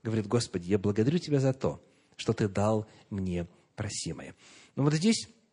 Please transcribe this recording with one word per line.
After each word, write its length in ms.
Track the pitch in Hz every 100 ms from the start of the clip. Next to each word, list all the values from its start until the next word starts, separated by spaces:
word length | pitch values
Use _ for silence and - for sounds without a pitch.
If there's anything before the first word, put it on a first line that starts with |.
говорит: 240 | 110 113 101
«Господи, 440 | 120 117 92 87
я 80 | 101
благодарю 400 | 101 104 113 170
Тебя 200 | 151 143
за 140 | 131
то, 280 | 131 87 73 - _ _ -
что 160 | -
Ты 160 | 110 107
дал 400 | 95 104 110 104 - -
мне 360 | 101 92 87 85 - _ -
просимое». 580 | 101 - 165 151 - - - - -
Но 80 | -
вот 120 | 143
здесь, 340 | 156 196 226 - _ _